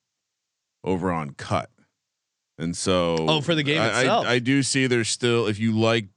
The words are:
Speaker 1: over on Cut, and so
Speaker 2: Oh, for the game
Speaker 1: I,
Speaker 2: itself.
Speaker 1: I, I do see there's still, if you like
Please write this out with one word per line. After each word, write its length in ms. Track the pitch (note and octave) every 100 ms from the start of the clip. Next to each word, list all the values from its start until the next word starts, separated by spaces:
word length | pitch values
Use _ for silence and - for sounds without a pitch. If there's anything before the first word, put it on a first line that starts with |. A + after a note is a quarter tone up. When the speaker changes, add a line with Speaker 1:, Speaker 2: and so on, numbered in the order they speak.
| _ _ _ _ _ _ _ _
Speaker 1:
over 260 | F2 F#2 F#2
on 200 | E2 D2 -
Cut, 340 | - F#2 - _ _ _ _ _ _ _ _ -
and 180 | E2 E2+
so 400 | G2 F2+ E2+ D#2+ D#2+
Speaker 2:
Oh, 100 | D#3
for 160 | C3+ D#3
the 80 |
game 180 | C#3+ D3+
Speaker 1:
I, 180 | A2 A2
Speaker 2:
itself. 240 | C3+ A3 A2
Speaker 1:
I, 80 |
I 60 | B2
do 220 | A#2+ C#3
see 260 | B2+ C#3 C3
there's 200 | A#2+ A2
still, 400 | - B2 A#2 G#2+
if 100 | G#2
you 140 | A2+
like 360 | A2 A2+ A#2 G2